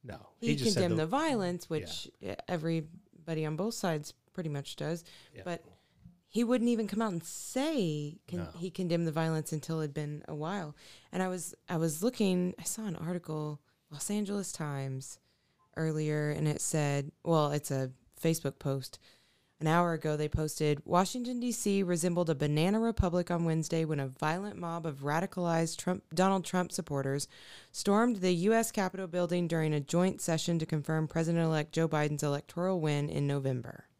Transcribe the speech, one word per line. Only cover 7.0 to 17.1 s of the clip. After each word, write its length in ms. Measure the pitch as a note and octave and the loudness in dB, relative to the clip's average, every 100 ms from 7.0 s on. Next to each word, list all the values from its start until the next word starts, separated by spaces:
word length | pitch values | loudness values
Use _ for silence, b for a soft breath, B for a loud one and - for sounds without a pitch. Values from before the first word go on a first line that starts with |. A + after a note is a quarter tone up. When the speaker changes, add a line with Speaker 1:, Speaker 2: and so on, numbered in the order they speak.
Speaker 2:
out 120 | A3+ | -2
and 100 | E3+ | -2
say 920 | - - - B3+ D4 D#4 F3+ D3+ D3 E3 - | -6 -12 -6 -2 0 0 0 0 -6 -10 -10
con-, 140 | F3 | -8
Speaker 1:
No. 100 | - E3+ | -8 -8
Speaker 2:
he 120 | F3+ | -8
condemned 360 | E3+ F3+ E3+ E3 | -4 0 2 2
the 60 | |
violence 400 | D3+ D#3+ D#3+ D#3 | 0 0 0 -2
until 280 | D#3 - D#3+ | -6 -4 -4
it 40 | |
had 100 | D#3 | -2
been 300 | C#3+ D3 D3 - | -4 -6 -8 -10
a 80 | |
while. 400 | D3+ D#3 G3+ D#3 D3+ B B B | -8 -6 -6 -8 -12 B B B
And 100 | F3+ | -4
I 60 | F#3 | -2
was, 260 | F3+ - - - | -4 -8 -14 -4
I 80 | E3+ | 0
was 260 | E3 D#3 | 0 2
looking, 520 | G#3+ B3+ G#3 F3+ F3+ - | -2 2 2 4 0 -2
I 60 | |
saw 220 | - - A3 | -8 -6 -6
an 100 | E3 | -6
article, 640 | E3 F3+ E3+ D#3 D3+ D3 _ _ _ | -4 -6 -6 -6 -4 -8 _ _ _
Los 200 | D3 - | -10 -2
Angeles 400 | G#3 G3+ G3+ F#3 | -2 0 -4 -4
Times, 680 | - D3+ C#3 C3+ C3 - - _ _ _ _ _ - | -6 -4 -4 -4 -6 -10 -18 _ _ _ _ _ -4
earlier, 540 | D#3+ D#3 D3+ D3+ D3+ | -2 0 0 0 0
and 180 | D3+ D3+ | 0 0
it 120 | - | 0
said, 520 | - D#3+ D3 C#3+ C#3+ | 0 0 2 0 -2